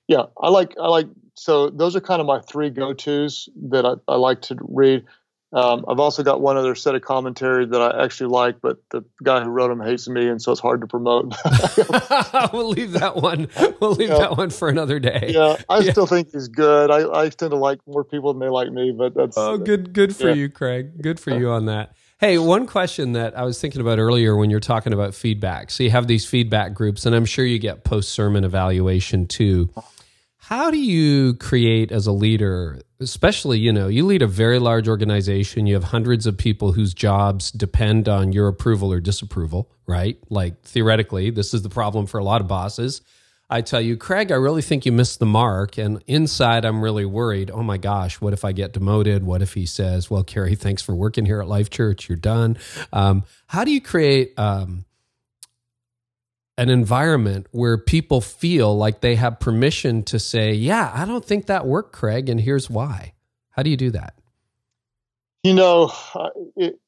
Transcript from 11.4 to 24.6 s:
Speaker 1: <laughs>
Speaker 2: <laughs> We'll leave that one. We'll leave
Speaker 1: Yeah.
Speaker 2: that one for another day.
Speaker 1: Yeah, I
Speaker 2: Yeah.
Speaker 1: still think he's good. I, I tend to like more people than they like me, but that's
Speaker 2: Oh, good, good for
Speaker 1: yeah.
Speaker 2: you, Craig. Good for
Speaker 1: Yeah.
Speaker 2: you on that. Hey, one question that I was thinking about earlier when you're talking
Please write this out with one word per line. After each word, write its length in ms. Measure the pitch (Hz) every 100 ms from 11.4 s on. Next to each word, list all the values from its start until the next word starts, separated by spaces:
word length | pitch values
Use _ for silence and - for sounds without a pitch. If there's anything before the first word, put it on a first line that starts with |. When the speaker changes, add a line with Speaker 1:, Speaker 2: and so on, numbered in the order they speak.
Speaker 1:
<laughs> 0 |
Speaker 2:
<laughs> 1120 | 160 127 185 - - 247 - 269 - 262 233
We'll 160 | 226 226
leave 220 | 202 233
that 220 | 175 185 180
one. 320 | 160 165 151 - 415 -
We'll 140 | 214
leave 160 | 196 220
Speaker 1:
Yeah. 100 | 151
Speaker 2:
that 180 | - 123
one 140 | 185
for 160 | - 160
another 300 | 147 147 147
day. 320 | 123 - 107
Speaker 1:
Yeah, 240 | 160 156 156 -
I 120 | 196
Speaker 2:
Yeah. 120 | 190
Speaker 1:
still 140 | 208 180
think 240 | 180 165
he's 160 | 143 127
good. 440 | 117 151 147 147
I, 300 | 147 156 -
I 60 | 156
tend 220 | - 165
to 60 | 143
like 220 | 139 139 -
more 160 | 143
people 280 | 139 147 139
than 60 | 131
they 100 | 131
like 220 | 127 123
me, 220 | 127 127 113
but 200 | 127 135
that's 220 | 131 110
Speaker 2:
Oh, 200 | 107 202
good, 340 | 208 208 180
good 220 | 190 196 202
for 120 | -
Speaker 1:
yeah. 60 | 151
Speaker 2:
you, 140 | 143
Craig. 520 | - 131 123 139 165
Good 180 | 151 165
for 120 | -
Speaker 1:
Yeah. 60 | 123
Speaker 2:
you 120 | 120
on 160 | 117 107
that. 300 | 107 110 _ _ -
Hey, 180 | 208 175
one 300 | 165 196 247
question 460 | 202 185 - 131
that 240 | 120 113 -
I 60 |
was 160 | 123 117
thinking 200 | 147 131
about 160 | 117 110
earlier 380 | 113 120 110 104
when 140 | 107
you're 80 |
talking 320 | 107